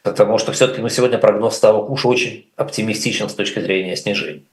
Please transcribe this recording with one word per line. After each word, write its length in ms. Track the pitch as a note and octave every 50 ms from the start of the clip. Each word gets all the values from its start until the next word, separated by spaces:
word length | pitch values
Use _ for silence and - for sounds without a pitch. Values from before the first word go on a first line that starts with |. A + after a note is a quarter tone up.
| -
потому 340 | - E2 - G#2 G#2 A2
что 160 | - - - -
всё-таки, 260 | - C3 - - A2+
ну, 80 | A2+
сегодня 300 | A#2 - B2+ B2 B2 A#2
прогноз 400 | - - G#2+ G2+ G#2 A2+ A2 -
ставок 320 | - - G#2+ G#2+ G#2 - -
уж 160 | C3+ C#3 -
очень 440 | B2 B2 A2+ G2 - A2 - - _ _
оптимистичен 720 | - - - - A2 A2 A2 G#2 - - A#2+ G#2+ - G#2+
с 60 | G2+ -
точки 260 | - G2 - - G#2+
зрения 380 | E2+ F#2+ F#2+ F#2 F#2 F#2 E2+
снижения. 460 | - - G#2 G2+ G2 E2 D2 D2+ D2 - _